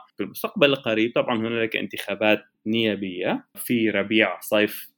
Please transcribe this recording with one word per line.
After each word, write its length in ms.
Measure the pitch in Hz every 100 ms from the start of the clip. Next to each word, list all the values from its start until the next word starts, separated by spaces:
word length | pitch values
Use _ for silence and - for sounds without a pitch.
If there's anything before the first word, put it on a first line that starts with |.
| - -
في 60 |
المستقبل 500 | 98 - 214 214 143
القريب. 400 | 135 117 110 117
طبعًا 240 | 143 139 117
هنالك 380 | 113 117 113 98
انتخابات 680 | 101 - - 98 107 107 - _ 110
نيابية 800 | 113 110 98 98 90 101 220 -
في 360 | - - 123 110
ربيع 500 | 101 98 107 101 87
صيف 500 | - 107 104 - -